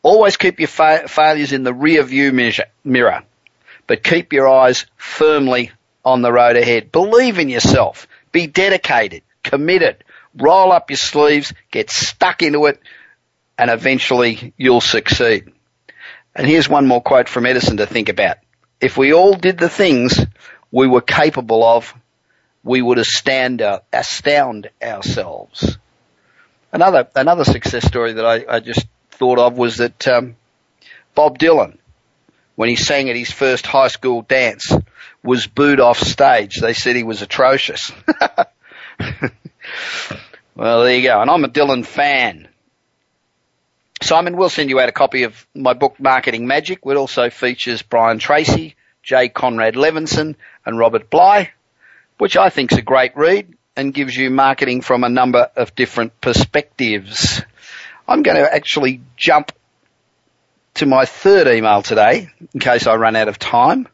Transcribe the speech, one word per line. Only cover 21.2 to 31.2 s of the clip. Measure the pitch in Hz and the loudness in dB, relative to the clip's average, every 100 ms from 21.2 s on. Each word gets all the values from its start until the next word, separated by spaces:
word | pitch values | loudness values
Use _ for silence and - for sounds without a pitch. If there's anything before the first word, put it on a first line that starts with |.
| 156 143 113 113 | 0 -2 -2 2
of, | 113 117 - - _ _ _ _ _ _ | 4 2 -2 -20 _ _ _ _ _ _
we | - 127 | -4 -2
would | 123 123 | 0 0
astound, | 110 - - 135 127 120 | 0 -4 -2 -2 -2 -4
uh, | 104 98 _ | -4 -6 _
astound | 120 117 - 147 147 135 107 104 _ | -6 -6 -6 0 0 0 -6 -16 _
ourselves." | 117 104 - - 90 64 - - - - _ _ _ _ _ _ _ _ _ | -14 -10 -8 -8 -10 -14 -18 -6 -6 -6 _ _ _ _ _ _ _ _ _
Another, | - 185 160 123 135 | 0 2 2 0 -2
another | 147 175 | 0 0
success | 135 - - 123 110 | 0 -2 -4 -4 -4
story | 123 117 | -2 -4
that | 110 113 | -2 -2
I, | 113 120 117 | -2 -2 -6
I | |
just | 117 113 - _ _ | -4 -8 -8 _ _
thought | _ 127 123 | _ 0 2
of | 123 123 | 2 2
was | 120 110 | -4 -2
that, | 120 _ 135 | -6 _ 0
um, | 123 123 117 _ _ _ _ _ - _ | 0 -2 -18 _ _ _ _ _ -20 _
Bob | - | 0